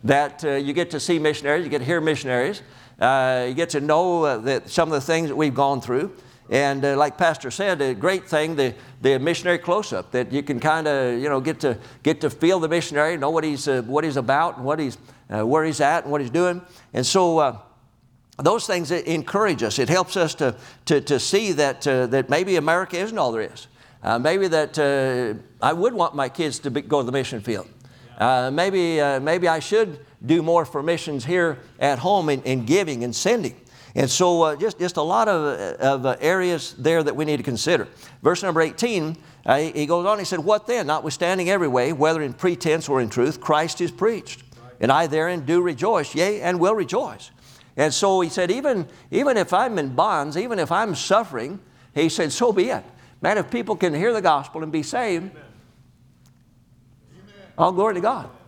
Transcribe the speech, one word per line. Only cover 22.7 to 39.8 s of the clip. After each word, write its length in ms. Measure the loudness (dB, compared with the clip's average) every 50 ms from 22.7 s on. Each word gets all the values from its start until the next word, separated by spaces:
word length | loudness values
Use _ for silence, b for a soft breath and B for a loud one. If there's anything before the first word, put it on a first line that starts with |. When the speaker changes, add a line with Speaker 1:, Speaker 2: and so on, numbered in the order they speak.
| 2 2 0 -2 -4 -4
Speaker 1:
isn't 180 | -4 -4 -2
all 160 | -2 -2 0 0
there 180 | -4 -6 -6 -10
is. 160 | -16 -20 -20 b b b b b b b
Uh, 160 | -2 0 2
maybe 300 | 2 2 2 2 2 2
that, 300 | 2 2 0 0 0 0
uh, 560 | 2 2 2 2 0 0 0 0 -2 -2 -4 -6 -10 -20 _ _ 0
I 80 | 0 0
would 220 | 2 0 0 2
want 200 | 0 -2 0 0
my 140 | -2 -4 -4
kids 300 | -2 -4 -4 -4 -4 -4
to 100 | -6 -4
be, 120 | -4 -4 -2
go 180 | 0 0 0
to 60 | 0
the 60 | 0 -2
mission 280 | -2 -4 -4 -8 -8
field. 260 | -6 -6 -6 -6 -6 -14 -20 -20 B B B B B B B -2
Speaker 2:
Yeah. 280 | 0 2 2 2 0
Speaker 1:
Uh, 40 | 0
maybe, 500 | 0 0 0 2 2 0 0 2 2 2
uh, 180 | 2 2 2 0
maybe 300 | 0 0 0 2 2 2
I 120 | 0 0
should 380 | -2 0 0 0 0 0 -4 -14 B B B B 0
do 180 | 2 2 2 4
more 220 | 4 4 2 2
for 180 | 2 -4 -6 -2
missions 420 | -2 -2 -2 -2 -6 -6 -6 -4
here 340 | -2 0 0 0 0 -2 -6 B B B B
at 200 | 0 0 0 0
home 300 | 0 0 0 2 2 0
in, 140 | -2 -2 -2
in 220 | -2 -2 -2 0
giving 380 | 2 2 2 2 0 -4 -6 -6
and 100 | -6 -6
sending. 420 | -2 0 0 0 0 -2 -6 -8 -10 -20 B B B B B B
And 160 | -2 0 0
so, 320 | 2 2 2 4 4 4 4
uh, 140 | 2 2
just, 220 | 0 -4 -4 -4 -2
just 180 | -6 -4 -2
a 60 | -2 -2
lot 260 | 0 2 2 2 2
of, 300 | 2 0 0 -2 -4 -4 -6 -6 -4 -2
of, 260 | 0 0 0 2 0
uh, 100 | -2 -2 0
areas 540 | 0 0 2 2 0 0 -2 -2 -6 -10 -12 -2
there 240 | 0 2 2 2 2
that 120 | 0 0
we 100 | -2 -2
need 120 | 0 0
to 60 | -2 -2
consider. 440 | -4 -4 -2 0 0 0 0 0 -4 B B B B B B B
Verse 200 | 2 2 2 -2
number 180 | 0 2 2
eighteen, 560 | 2 0 0 -4 -2 -2 0 -2 -2 -4 -8 -10 B B B B B
uh, 120 | 2 2 2
he, 120 | 2 -2
he 160 | -2 -4